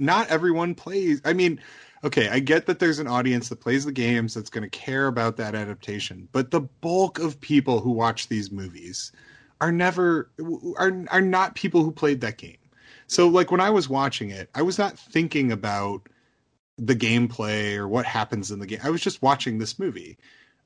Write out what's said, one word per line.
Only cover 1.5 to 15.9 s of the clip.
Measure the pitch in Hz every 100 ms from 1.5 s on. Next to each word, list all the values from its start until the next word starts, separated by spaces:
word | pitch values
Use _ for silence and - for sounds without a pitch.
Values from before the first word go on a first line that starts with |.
| 156 - - - -
okay, | 147 139 107
I | 120
get | 135 160 160
that | 180
there's | 180 147
an | 143
audience | 123 127 123 117
that | 113
plays | - 135
the | 147
games | 131 117 120 113
that's | 113 104
gonna | 117 101
care | - - 135 139
about | 120 113 110
that | 107
adaptation, | 107 104 98 - 104 - 90 90
but | 135 131
the | 170
bulk | 131 - 165 180 190 151
of | 165 143
people | - 147 135 117
who | 120
watch | 113 117 113 -
these | 110 98
movies | 98 95 85 85 95 - - - - _ _
are | 160
never, | 170 180 175 175 165 - - 160 165 175 -
are, | 190 185 170
are | 185
not | 190 185 190
people | - 196 170
who | 160
played | 156 151 139
that | 117 107
game. | - - _ _ - - _
So, | - 175
like, | 175 180
when | 180
I | 190
was | 214 139
watching | 131 139 - 101
it, | 98 87
I | -
was | 165 185
not | 202 -
thinking | - 160 165 151 131
about | 110 104 101 101